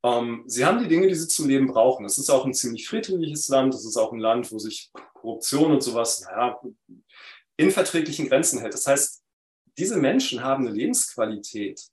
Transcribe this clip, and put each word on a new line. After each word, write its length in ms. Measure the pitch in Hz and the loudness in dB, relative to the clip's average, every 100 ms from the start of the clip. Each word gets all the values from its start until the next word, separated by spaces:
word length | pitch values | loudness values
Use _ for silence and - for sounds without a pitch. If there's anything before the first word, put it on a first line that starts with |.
Ähm, 400 | 120 120 120 117 - | 2 0 -2 -6 -8
sie 160 | 113 | 0
haben 180 | 151 233 | 2 2
die 60 | 208 | 2
Dinge, 180 | 165 190 | 4 4
die 80 | |
sie 140 | 170 165 | 2 -2
zum 200 | - 147 | -2 2
Leben 200 | 135 131 | 4 4
brauchen. 360 | 113 123 - | 6 4 4
Es 140 | 101 - | -2 -4
ist 120 | 139 | 2
auch 140 | 135 | 2
ein 80 | 135 | 2
ziemlich 360 | 127 123 117 - | -4 -4 -8 -6
friedliches 600 | 214 208 185 156 147 - | -6 -2 -4 -4 -6 0
Land. 260 | 135 131 | 2 2
Es 100 | 127 | 0
ist 120 | 110 113 | -6 -2
auch 160 | 110 | -2
ein 60 | 117 | 0
Land, 320 | 113 117 117 | 0 0 -2
wo 80 | 110 | -8
sich 320 | 107 - - - - | -8 -10 -14 -20 -20
Korruption 560 | - - - - 139 156 | -14 -12 -8 -4 2 4
und 140 | 135 | 4
sowas, 380 | - 117 117 - | 2 -2 0 -2
naja, 380 | - 101 123 - 123 - _ - _ - - - _ - | -6 -2 -2 -2 -14 -18 _ -20 _ -20 -20 -20 _ 2
in 140 | 165 | 2
verträglichen 580 | 190 - 165 151 147 147 | 4 0 0 -2 -4 2
Grenzen 300 | 135 - 123 | 2 2 -2
hält. 160 | 113 | -6
Das 140 | 107 - | -4 0
heißt, 340 | 139 - - _ _ _ _ _ - | 2 0 -4 _ _ _ _ _ -6
diese 180 | 190 208 | -2 2
Menschen 460 | 135 247 - - | 2 2 0 -4
haben 240 | 135 139 123 | -2 -2 -2
eine 80 | |
Lebensqualität 1040 | 104 135 - - - 107 104 - 107 101 - - | -2 -2 0 -2 -2 -4 -4 -10 -8 -8 -8 -20